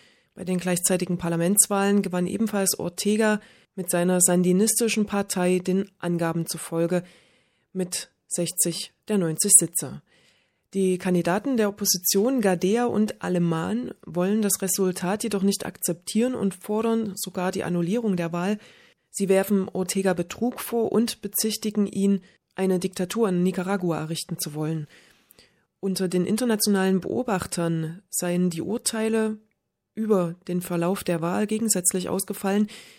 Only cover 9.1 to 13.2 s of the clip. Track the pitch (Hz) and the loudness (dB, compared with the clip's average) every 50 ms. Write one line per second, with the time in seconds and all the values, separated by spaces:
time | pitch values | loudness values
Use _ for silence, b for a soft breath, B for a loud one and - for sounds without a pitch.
9.1 | 208 202 175 160 156 - - 208 - - 175 - - - 151 131 131 143 - b | 0 0 0 0 0 0 4 6 6 6 6 4 0 -4 -6 -6 -8 -12 -16 b
10.1 | b b b b b b b b b b b b - 196 190 185 185 180 - 185 | b b b b b b b b b b b b -2 0 2 2 0 0 0 2
11.1 | 180 175 165 175 175 214 - 285 269 226 214 202 202 - 208 190 - 180 - - | 2 2 2 2 0 0 0 0 2 2 2 0 0 0 0 0 0 0 0 0
12.1 | - 196 208 254 277 254 208 196 - 175 - 185 214 233 240 240 - 208 214 214 | 2 2 4 4 2 2 4 2 2 2 2 2 2 2 2 2 2 2 0 0
13.1 | - - | -2 -4